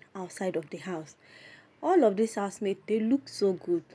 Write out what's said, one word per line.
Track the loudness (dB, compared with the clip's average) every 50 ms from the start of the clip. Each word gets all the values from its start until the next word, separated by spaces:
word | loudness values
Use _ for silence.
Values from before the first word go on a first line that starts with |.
| -12 -16 -14
outside | -12 -12 -12 -8 -6 -4 -4 -2
of | -4 -6 -8
the | -12
house. | -12 -8 -8 -8 -8 -8 -12 -18 _ _ -20 -20 -20 -20 -20 -20 -20 -20 _ _ _
All | 0 4 6 6 6
of | 6 4
these | 2 0 0 0
housemates, | -4 -4 -4 -6 -4 -4 -4 -4 -4 -2
they | -2 0 0
look | 2 2 2 0 0
so | -6 -4 0 0 0 0
good. | 0 -2 -2 -2 -2 -2 -8